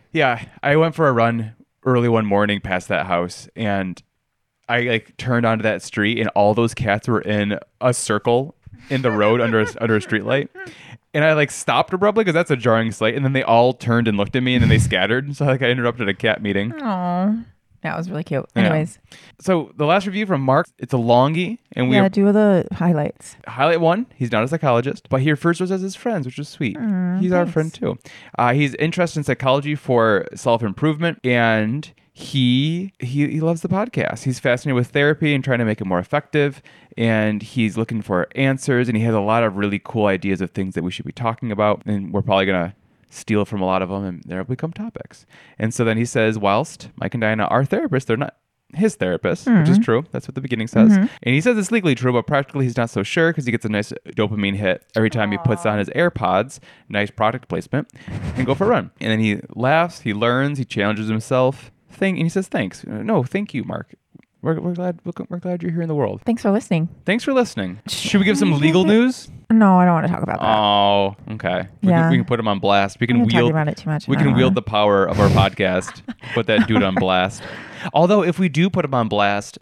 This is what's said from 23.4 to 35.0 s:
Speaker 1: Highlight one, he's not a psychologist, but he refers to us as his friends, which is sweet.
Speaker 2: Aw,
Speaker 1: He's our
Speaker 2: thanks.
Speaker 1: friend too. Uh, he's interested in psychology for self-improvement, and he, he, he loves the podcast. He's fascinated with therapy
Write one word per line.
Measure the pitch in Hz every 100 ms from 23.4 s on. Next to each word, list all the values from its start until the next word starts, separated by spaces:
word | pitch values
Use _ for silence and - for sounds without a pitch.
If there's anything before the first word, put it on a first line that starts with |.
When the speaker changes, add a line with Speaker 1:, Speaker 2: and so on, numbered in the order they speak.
| -
Speaker 1:
Highlight | - 147 170
one, | 165 185 247
he's | - 123
not | 117
a | 120
psychologist, | 165 143 120 127 - -
but | 135
he | 139
refers | 147 170 170
to |
us | 180
as | 190
his | 190 -
friends, | 247 214 127
which | 127
is | 143
sweet. | - 147 190
Speaker 2:
Aw, | 226 185 180 185
Speaker 1:
He's | 180
our | 180 175
Speaker 2:
thanks. |
Speaker 1:
friend | 170 156
too. | - - - - - - -
Uh, | 120
he's | 135 143 -
interested | 160 170 170 -
in |
psychology | 147 131 135 135 147 147
for | - 123 113 101 - -
self-improvement, | 131 117 113 98 156 151 170 -
and | 127 120 117 110 107 131 151 _ _
he, | - 123 139 123 127 147 170 190 -
he, | 127 139 147
he | 156
loves | 160 165
the | 175
podcast. | 185 233 - - -
He's | - 123
fascinated | 139 123 147 123
with | 120
therapy | 147